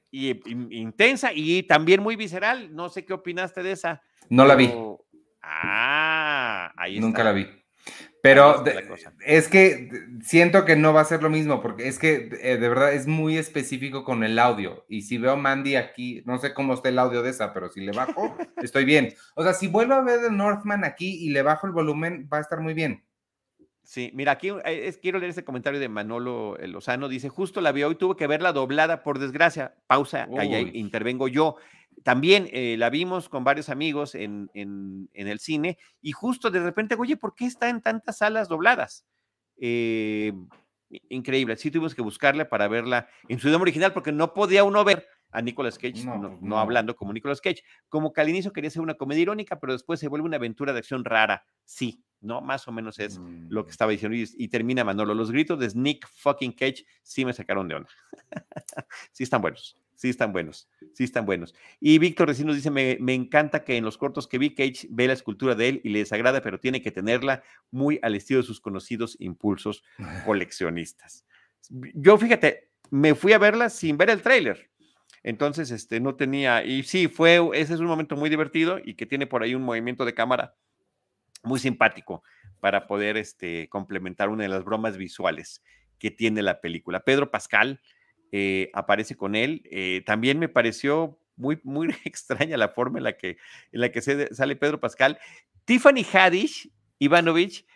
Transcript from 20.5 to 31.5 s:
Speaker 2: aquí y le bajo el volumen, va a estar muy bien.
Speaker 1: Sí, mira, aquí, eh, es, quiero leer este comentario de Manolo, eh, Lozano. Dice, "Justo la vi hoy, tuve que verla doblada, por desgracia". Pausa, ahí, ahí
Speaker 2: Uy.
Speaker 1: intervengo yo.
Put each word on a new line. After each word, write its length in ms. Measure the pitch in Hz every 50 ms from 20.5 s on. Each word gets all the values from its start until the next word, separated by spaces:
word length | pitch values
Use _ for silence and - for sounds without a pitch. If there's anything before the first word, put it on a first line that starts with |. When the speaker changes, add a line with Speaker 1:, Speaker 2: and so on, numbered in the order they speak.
| 202 202 202 208 202 202 180
Speaker 2:
aquí 400 | 147 - - 170 185 190 165 170
y 60 | 151
le 140 | 139 139 135
bajo 240 | 147 156 151 - 196
el 60 | 175
volumen, 540 | 165 156 151 147 151 160 170 175 139 139 143
va 80 | 147 151
a 20 |
estar 180 | 151 - 170 -
muy 120 | 160 160 160
bien. 300 | 160 160 139 104 - _ _ _ _ _ _ _ _ _ _ _ _ _ _ _ _ _
Speaker 1:
Sí, 260 | _ - 123 123 - -
mira, 160 | 131 139 143
aquí, 180 | 139 139 175 196
eh, 380 | 202 185 - 160 165 156 117 180
es, 100 | 165 -
quiero 220 | - 185 180 190
leer 100 | 175 180
este 140 | 160 180 170
comentario 360 | - 131 127 113 143 139 143
de 80 | 139 117
Manolo, 680 | 107 104 104 107 117 117 123 127 123 117 110 104 - -
eh, 100 | - 92
Lozano. 400 | 87 87 - 127 123 127 139 135
Dice, 220 | 131 127 135 139
"Justo 320 | - - 190 180 - 208
la 100 | 175 151
vi 120 | 135 139 143
hoy, 100 | 151 165
tuve 220 | 165 185 185 185
que 100 | 190 160
verla 260 | 139 151 151 180 180
doblada, 520 | 156 139 131 127 139 151 156 165 165 147 -
por 160 | 147 143 131
desgracia". 560 | 139 135 131 147 170 165 - 160 131 - - _ _
Pausa, 420 | - 131 139 143 135 - 135 - - 123 135
ahí, 160 | 101 101 104
ahí 80 | 110 123
Speaker 2:
Uy. 80 | 87 -
Speaker 1:
intervengo 540 | 117 107 98 113 110 107 120 127 127 131 131
yo. 300 | 123 147 156 156